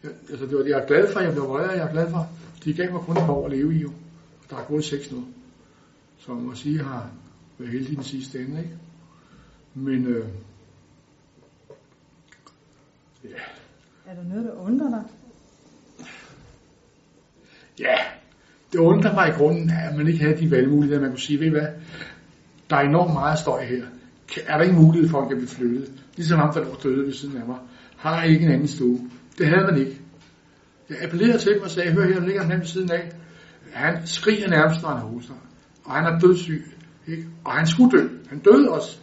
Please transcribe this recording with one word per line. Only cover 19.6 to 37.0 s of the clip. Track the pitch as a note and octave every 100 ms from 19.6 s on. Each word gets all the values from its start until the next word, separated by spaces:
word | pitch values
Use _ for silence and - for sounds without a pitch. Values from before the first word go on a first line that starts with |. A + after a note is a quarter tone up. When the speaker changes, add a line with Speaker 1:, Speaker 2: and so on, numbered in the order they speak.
| E3
Speaker 1:
at | E3 D#3+ D3
man | D#3
ikke | D#3+
havde | D3+ D#3
de | D#3
valgmuligheder. | C3 C3+ D3 C#3+ D3
Man | C3+
kunne | B2
sige, | - C#3+
"Ved | D#3+
I |
hvad? | D#3 D3+ - - - - - _ _ _ _ _
Der | C#3+
er |
enormt | C#3+ D#3+ F3
meget | C#3+ C#3+ D#3
støj | - B2 A#2+
her. | B2 - - - _ -
Kan, | - -
er | D#3
der |
ikke | F3 E3+
mulighed | D#3+ E3 D#3
for, | D3
at | B2+
jeg | B2+
bliver | B2
flyttet?" | - B2 B2 C#3 - - -
Ligesom | D#3+ E3
ham, | D3+
der | D#3
lå | C3+ -
døde | C#3 C3 C#3
ved |
siden | B2+ C#3+ C3+
af | A#2
mig. | B2+ - - - -
"Har | D#3 E3
I | E3
ikke | D#3 E3
en |
anden | C3+ D3
stue?" | - B2 B2 - - - -
Det | D#3
havde | F#3 G3
man | D3+
ikke. | C3+ - - - - _ _ _ _ _ _
Jeg | D3+
appellerede | D#3+ E3+ A#3 A3+
til | G3
dem | G#3
og | F3
sagde, | F3+ F3
"Hør | F3 F#3
her, | F#3
der | F3
ligger | G3+
en | E3+
mand | F#3
ved | -
siden | F#3 F3+
af." | E3+ - - - - - - -
Han | A#2+ D3 E3+ -
skriger | - G#3+ G#3 G3
nærmest, | D#3+ D#3 D#3+
når | D#3+
han | B2+
hoster. | A2 A#2+ - C3 - - _ _ -
Og |
han | C3+ E3
er | E3
dødssyg, | F3+ F3 - D3+ - - - -